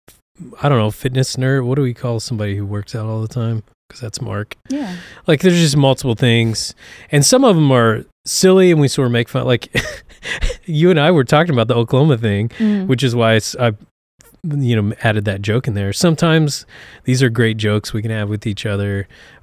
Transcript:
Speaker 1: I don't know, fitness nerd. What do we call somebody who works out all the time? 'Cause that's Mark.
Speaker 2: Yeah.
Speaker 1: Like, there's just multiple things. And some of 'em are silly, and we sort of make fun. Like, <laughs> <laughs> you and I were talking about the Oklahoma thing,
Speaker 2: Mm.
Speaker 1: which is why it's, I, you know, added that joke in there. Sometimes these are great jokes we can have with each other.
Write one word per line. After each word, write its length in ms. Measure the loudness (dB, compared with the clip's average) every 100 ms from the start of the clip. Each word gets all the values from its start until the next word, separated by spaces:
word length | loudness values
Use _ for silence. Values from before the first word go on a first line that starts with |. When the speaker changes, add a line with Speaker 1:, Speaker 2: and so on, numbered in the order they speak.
| _ _ _ _ -20 -4
Speaker 1:
I 60 | 0
don't 100 | 2
know, 120 | 0
fitness 440 | -4 -4 -2 -2
nerd. 300 | -2 -2 0
What 100 | 0
do 60 | -2
we 100 | -2
call 260 | -4 -6 -6
somebody 360 | -6 -6 -4
who 100 | -4
works 300 | -6 -8 -8
out 100 | -8
all 160 | -6 -6
the 60 | -6
time? 360 | -4 -4 -4 -8 _ _
'Cause 100 | -16
that's 220 | -14 -10
Mark. 340 | -8 -8 -10 -16 -8
Speaker 2:
Yeah. 260 | -8 -6 -10 -16 -8 -2
Speaker 1:
Like, 140 | 2
there's 180 | 2 2
just 160 | 2 2
multiple 380 | 2 2 -2
things. 580 | 0 2 2 0 -2 -8 -12 -20 -20 -2
And 120 | 0
some 180 | 4 4
of 140 | 4 4
'em 120 | 4
are 340 | 4 2 0 -6 _
silly, 460 | -8 2 4 6 6
and 80 | 4
we 80 | 2
sort 200 | 2 0
of 40 |
make 160 | 0 -2
fun. 160 | -2
Like, 220 | 0 0 -2
<laughs> 300 | -6 -6 -12 -18 -16
<laughs> 440 | -10 -4 -4 -4
you 240 | -4 2 4
and 100 | 4
I 120 | 4
were 120 | 2
talking 300 | 4 2 2
about 140 | 0 2
the 80 |
Oklahoma 420 | 0 2 2 2 2
thing, 320 | 0 -2 -4
Speaker 2:
Mm. 380 | -2 -2 0 0
Speaker 1:
which 160 | 0
is 120 | 0
why 180 | 2 2
it's, 200 | 2 0 -2
I, 160 | -2 -2 -14 _ _ _ -20 _
you 360 | -6 -2 0 0
know, 140 | 0 -2
added 220 | 0 0
that 180 | -2 -4
joke 240 | -2 -2 -2
in 80 |
there. 180 | -4 -4
Sometimes 720 | 0 0 2 2 2 0 -4 -14 -20 -20 -8
these 180 | -2 0
are 80 | 2
great 280 | 2 0 0
jokes 360 | -2 -2 -4
we 80 | -6
can 80 | -6
have 180 | -6 -4
with 200 | -4 -6
each 180 | -6
other. 420 | -4 -4 -2 -4 -8 -16 -20 -16